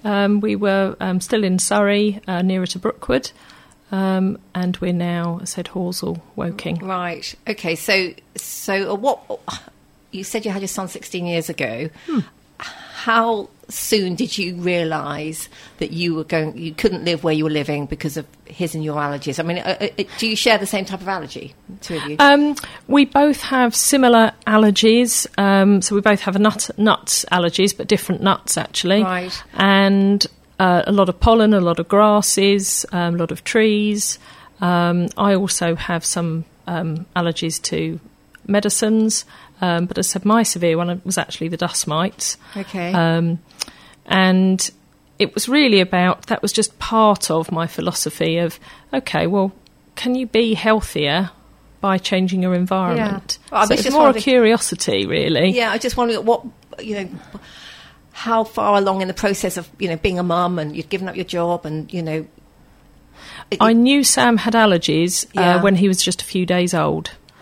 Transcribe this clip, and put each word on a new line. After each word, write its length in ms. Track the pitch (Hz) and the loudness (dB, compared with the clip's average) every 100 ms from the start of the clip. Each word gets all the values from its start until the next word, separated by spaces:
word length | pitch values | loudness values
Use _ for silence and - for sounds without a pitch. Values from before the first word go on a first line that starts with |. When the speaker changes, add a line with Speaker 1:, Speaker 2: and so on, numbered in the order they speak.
Speaker 1:
Um, 360 | 214 202 202 208 | -2 0 2 0
we 160 | 214 202 | 0 -2
were, 400 | 202 196 190 - | 0 0 0 -2
um, 220 | 185 185 | -4 -4
still 240 | - 220 | -2 0
in 140 | 190 185 | 0 0
Surrey, 600 | - 208 202 208 208 202 - | 0 2 2 2 0 -2 -6
uh, 160 | 175 | -2
nearer 240 | 185 185 180 | 0 -2 -4
to 120 | 185 | -4
Brookwood. 520 | 214 - - 254 - _ - - _ _ - | -6 -6 -2 -2 -4 _ -20 -20 _ _ -8
Um, 460 | 190 190 190 190 - _ | -4 0 0 -2 -4 _
and 220 | 180 180 180 | -4 -4 -2
we're 140 | 175 | -2
now, 440 | 175 175 175 170 170 | -2 -2 -4 -4 -6
I 20 | |
said, 220 | 185 - 175 | -8 -10 -8
Horsell, 540 | - 175 180 185 170 - | -6 -6 -6 -6 -8 -10
Woking. 440 | - 170 202 165 165 | -8 -8 -6 -8 -8
Speaker 2:
Right. 540 | 190 180 175 165 - - - | -6 -6 -6 -10 -12 -12 -10
Okay. 300 | 202 170 165 | -6 -6 -4
So, 360 | - 190 180 - _ | 0 0 0 -8 _
so, 580 | - - - - 196 190 | -16 -14 -10 -4 -4 -2
uh, 20 | 202 | -2
what, 440 | 262 - - - - - - _ _ _ _ | -2 -2 -8 -12 -12 -14 -18 _ _ _ _
you 140 | 185 | -14
said 200 | 190 220 | -8 -6
you 60 | 214 | -6
had 120 | 190 | -6
your 60 | 190 | -8
son 200 | - 185 | -8 -10
sixteen 380 | - - 180 175 | -12 -12 -8 -4
years 220 | 170 160 | -4 -4
ago. 400 | - 123 117 156 - - | -6 -6 -6 -10 -12 -6
Speaker 1:
Hmm. 140 | 262 - _ _ - | -4 -4 _ _ -18
Speaker 2:
How 920 | - - - - 240 226 233 214 - _ - | -18 -16 -18 -8 0 0 2 -2 -6 _ -16
soon 460 | - - 214 185 | -10 0 0 0
did 220 | 175 165 - | -2 -4 -4
you 160 | 180 175 | -6 -4
realise 920 | 180 175 160 156 143 147 156 160 - - - - | -2 -2 -2 -4 -6 -8 -8 -10 -14 -18 -20 -8
that 160 | 165 | -8
you 220 | 165 175 | -4 -2
were 100 | 160 | -2
going, 320 | 156 165 156 - | -2 -2 -2 -6
you 160 | 160 | -12
couldn't 320 | 156 208 180 | -2 0 0
live 180 | 170 160 | -2 -2
where 120 | 165 | 0
you 100 | 156 | 0
were 60 | 156 | 0
living 340 | 151 143 147 | -2 -2 -6
because 320 | 139 151 156 151 | -6 -8 -6 -8
of 100 | - _ - | -12 _ -20
his 280 | 165 165 | -8 -6
and 80 | 160 | -4
your 140 | 151 147 | -6 -4
allergies? 420 | 143 143 147 139 | -4 -4 -6 -6
I 40 | |
mean, 160 | 165 175 | -4 -4
uh, 180 | - - 208 - | -4 -4 -4 -6
uh, 60 | - - | -8 -4
do 100 | 226 | -4
you 80 | 214 | 0
share 200 | 240 208 | 2 2
the 100 | 196 | 0
same 200 | 202 196 | -4 -6
type 160 | 185 | -8
of 60 | 190 | -6
allergy, 460 | 185 147 - 135 - - 190 | -8 -8 -14 -16 -20 -20 -18
two 140 | - 160 | -10 -8
of 60 | |
you? 120 | 147 151 | -6 4
Speaker 1:
Um, 380 | 285 285 294 277 - - - | 8 8 4 -2 -10 -16 2
we 160 | 285 | 4
both 380 | 277 277 294 262 | 4 4 4 2
have 320 | - 262 240 | -2 2 2
similar 580 | - - 277 247 226 226 - 220 | 2 2 4 6 6 4 0 2
allergies. 800 | 214 214 196 220 233 240 - - - | 6 6 6 6 6 4 0 -4 0
Um, 440 | 196 196 196 196 | 2 4 6 4
so 120 | - | 2
we 60 | 202 | 2
both 200 | 214 202 | 2 2
have 120 | 196 | 0
a 40 | 196 | 2
nut, 320 | 208 214 - - | 2 0 -8 0
nuts 480 | 214 - - - - | 2 2 -2 -4 0
allergies, 460 | 180 170 180 196 - | 0 0 2 0 0
but 100 | - | -2
different 360 | 202 - 175 | -2 0 -2
nuts, 340 | 190 - - 160 | 0 0 -2 -6
actually. 460 | - - 180 202 | -4 -4 0 2
Speaker 2:
Right. 400 | 185 180 180 - - | 2 -2 -6 -12 -12
Speaker 1:
And, 760 | - 196 196 196 196 196 202 - _ _ - | 0 4 4 4 4 4 2 0 _ _ 0
uh, 260 | 185 175 - | 2 4 2
a 60 | |
lot 180 | 202 180 | 2 2
of 100 | 180 | 2
pollen, 320 | 233 226 214 | 4 6 6
a 80 | 202 | 4
lot 180 | 175 170 | 2 0
of 100 | 170 | 2
grasses, 1000 | 202 214 208 202 - 196 202 190 - - | 4 6 4 2 2 2 2 0 -4 -4
um, 240 | 180 170 170 | -2 -2 -2
a 20 | |
lot 140 | 165 | -4
of 120 | - | -6
trees. 720 | - 226 220 208 208 208 - - - - - - | -2 2 2 2 0 -2 -4 -8 -14 -20 -20 -4
Um, 460 | 196 175 175 175 175 - | 0 2 2 0 -2 0
I 160 | 202 | 0
also 400 | 190 196 - 170 | 2 0 -2 -2
have 320 | 165 - 170 - | -2 -4 -4 -4
some, 400 | 175 170 165 - _ - | -4 -4 -4 -8 _ -8
um, 380 | 170 165 160 185 | -6 -4 -6 -6
allergies 460 | 180 170 165 165 - | -4 -2 -2 -6 -6
to 360 | - 160 160 165 - _ _ _ - | -6 -4 -4 -8 -14 _ _ _ -2
medicines. 800 | 208 208 - 214 220 220 - - - - - | 0 0 0 2 2 2 -2 -8 -20 -20 -4
Um, 260 | 180 170 180 | -2 0 -2
but 100 | - | -2
as 100 | 185 | -4
I 40 | |
said, 100 | 190 | -2
my 180 | 208 226 | 2 2
severe 340 | 214 170 170 160 | 2 0 0 2
one 240 | 175 175 | -2 -4
was 120 | 185 185 | -4 -4
actually 320 | - - 165 | -4 -6 -6
the 80 | 185 | -4
dust 300 | 175 - - | -4 -4 -4
mites. 500 | 156 196 - - - - 202 | -2 -2 -4 -8 -8 -12 -12
Speaker 2:
Okay. 360 | 190 190 175 | -10 -6 -2
Speaker 1:
Um, 460 | 185 165 165 170 170 _ - - - - _ | 0 2 2 0 -4 _ -14 -14 -14 -20 _
and 680 | - 185 185 185 190 185 - _ _ _ _ - | 0 2 4 4 4 2 -2 _ _ _ _ -4
it 140 | 208 | -2
was 160 | 233 240 | -2 0
really 320 | 285 269 196 | 2 4 4
about, 460 | 180 180 180 - - | 4 2 2 0 -4
that 160 | 226 | -4
was 100 | 208 | -2
just 260 | 226 214 - | -2 -2 -6
part 520 | - 226 214 196 - | -2 4 4 2 0
of 200 | 160 160 | -2 -2
my 160 | 165 165 | -4 -4
philosophy 720 | - 165 - 156 - 165 165 | -4 -4 -4 -6 -2 -2 0
of, 200 | 170 - - - - | -2 -6 -20 -20 -6
okay, 340 | 269 - 160 170 | -6 -2 -2 0
well, 260 | 196 190 - _ _ _ | 0 0 -4 _ _ _
can 200 | - 247 | -8 -4
you 120 | 254 240 | -2 0
be 280 | 226 233 | 0 2
healthier 760 | 196 220 220 - - 143 165 185 - _ _ _ - | 0 2 0 0 -4 -2 0 -2 -8 _ _ _ -6
by 160 | 196 185 | -2 0
changing 440 | - 185 185 190 | 0 0 0 0
your 100 | 180 | 0
environment? 840 | 180 185 190 180 240 214 196 - - | 0 0 0 0 0 -2 -4 -8 -12
Speaker 2:
Yeah. 80 | - | -4
Well, 100 | 240 | 0
I 20 | |
Speaker 1:
So 60 | 208 | 2
Speaker 2:
was 80 | - | 2
Speaker 1:
it's 40 | |
Speaker 2:
just 100 | 233 | 2
Speaker 1:
more 80 | 294 | 4
a 20 | 285 | 4
Speaker 2:
wondering 160 | 220 | 4
Speaker 1:
curiosity, 840 | 269 254 220 233 - 175 - 98 98 | 4 4 6 4 -2 -4 -2 0 0
really. 440 | 160 107 147 185 | 0 0 2 2
Speaker 2:
Yeah, 180 | 247 226 | 2 0
I 80 | 214 | -2
just 180 | 247 - | -2 0
wondered 240 | 233 214 | 0 0
what, 240 | 220 240 240 - _ - | 0 0 -2 -20 _ -16
you 140 | 220 202 | -8 -8
know, 120 | 185 180 - - - - - - - - _ | -8 -14 -18 -20 -20 -20 -20 -20 -20 -20 _
how 320 | - 226 226 | -10 -2 0
far 320 | 220 226 202 202 | 0 -2 2 2
along 240 | 196 190 | 2 -2
in 60 | 185 | -4
the 60 | |
process 420 | 180 202 196 185 175 | -2 -2 -2 -4 -6
of, 120 | 170 - | -12 -8
you 100 | 185 | -6
know, 80 | 160 | -2
being 220 | 202 180 | -2 0
a 40 | |
mum 360 | 175 175 175 175 | 0 0 0 -2
and 180 | 151 160 | -6 -8
you'd 140 | - | -6
given 180 | 190 185 | -6 -6
up 80 | 185 | -8
your 80 | |
job 400 | 175 175 170 175 | -6 -4 -2 -2
and, 260 | 156 156 143 | -4 -8 -8
you 100 | 175 | -8
know, 240 | 160 156 156 _ _ _ _ _ _ - _ - - - - | -4 -6 -8 _ _ _ _ _ _ -20 _ -20 -20 -18 -10
it, 80 | 196 | 0
Speaker 1:
I 80 | 220 | 4
Speaker 2:
it 40 | |
Speaker 1:
knew 300 | 233 247 285 | 6 6 4
Sam 320 | 262 262 240 220 | 2 4 4 4
had 180 | 226 | 2
allergies, 720 | 226 214 175 - 151 180 - - - | 2 4 2 2 0 0 -2 -4 2
uh, 40 | |
Speaker 2:
Yeah. 220 | 175 180 | 4 4
Speaker 1:
when 140 | 196 180 | 4 4
he 120 | 196 | 4
was 140 | 185 | 2
just 180 | 185 - | -2 -4
a 40 | |
few 200 | - 185 | -4 -4
days 300 | 180 180 180 | 0 0 0
old. 380 | 170 151 160 - - _ _ | 0 0 -2 -8 -16 _ _